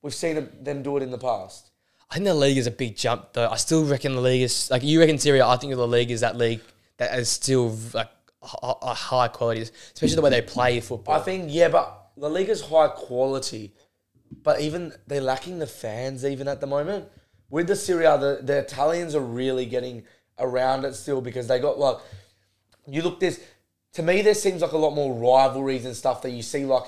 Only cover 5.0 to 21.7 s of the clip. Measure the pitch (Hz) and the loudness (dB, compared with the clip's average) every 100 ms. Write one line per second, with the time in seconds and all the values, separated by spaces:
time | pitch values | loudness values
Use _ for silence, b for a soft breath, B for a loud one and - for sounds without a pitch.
5 | 160 151 147 139 120 123 139 131 120 120 | 6 6 4 6 6 4 0 -2 2 2
6 | 123 117 113 120 117 117 - _ _ _ | 2 0 -2 0 -2 -2 -10 _ _ _
7 | 120 127 117 - - 131 120 110 113 113 | -4 -4 -4 -4 2 2 2 -4 -8 -6
8 | 110 _ _ _ - - 123 120 127 113 | -8 _ _ _ -16 -12 -6 -6 -4 -6
9 | - 127 120 - 120 113 110 - - - | -2 2 2 2 -2 -2 -6 -14 -20 -2
10 | - 160 147 123 - - 123 123 113 120 | 0 4 4 4 0 0 2 2 -2 -10
11 | - 151 170 185 170 151 170 170 - - | -2 0 0 -6 -4 2 4 4 0 -8
12 | - - 147 165 190 214 - 160 151 - | -20 -8 -4 -2 0 -2 2 4 4 2
13 | - 123 135 135 127 113 104 _ b _ | -6 -2 0 0 -6 -10 -14 _ b _
14 | _ _ _ - - 147 151 160 170 - | _ _ _ -6 0 0 0 -4 -8 -14
15 | - 143 131 131 175 180 147 - 113 107 | -6 -4 -2 -4 -6 -10 -10 -8 -10 -8
16 | 131 135 135 139 139 139 139 139 156 202 | -8 -4 -4 -4 -6 -6 -4 -2 -2 -6
17 | 196 b b b _ 147 170 - - 175 | -8 b b b _ -4 0 -2 0 4
18 | 165 147 139 139 131 143 135 127 143 170 | 4 4 2 -2 0 -2 -2 -2 0 0
19 | 170 147 127 117 131 131 123 123 127 120 | -2 -2 -2 -4 -2 -2 -2 -4 -6 -12
20 | - b b - 131 127 131 135 135 127 | -18 b b -6 -2 0 0 0 -2 -8
21 | - 135 123 120 120 127 139 | -4 -4 -4 -6 0 2 2